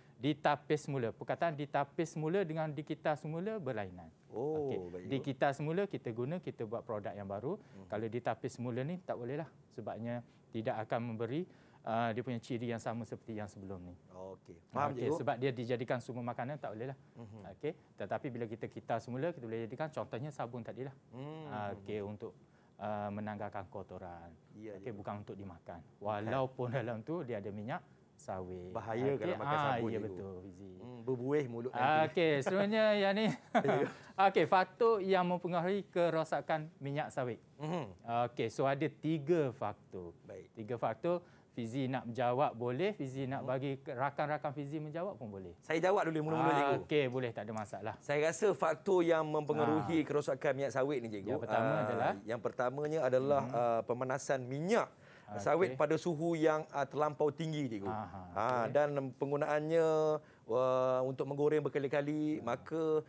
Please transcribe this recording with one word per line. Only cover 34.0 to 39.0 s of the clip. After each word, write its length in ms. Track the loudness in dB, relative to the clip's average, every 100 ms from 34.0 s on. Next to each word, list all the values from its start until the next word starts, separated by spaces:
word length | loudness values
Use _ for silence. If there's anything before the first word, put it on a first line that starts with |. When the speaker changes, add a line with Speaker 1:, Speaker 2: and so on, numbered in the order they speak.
| -6 4
Speaker 1:
Okey, 240 | 6 6
faktor 500 | 6 6 4 4 4 4
yang 240 | 4 4
mempengaruhi 600 | 4 0 0 0 2 0 0
kerosakan 800 | 2 4 4 2 0 2 0 -2 -8
minyak 320 | -4 -2 -2
sawit. 300 | -2 -2 -2 -10 -8
Speaker 2:
Mhm. 300 | -4 -2 -4 -8 -2 0 0
Speaker 1:
Okey, 200 | 0 -2
so 180 | 2 2
ada 180 | 2
tiga 640 | 0 -2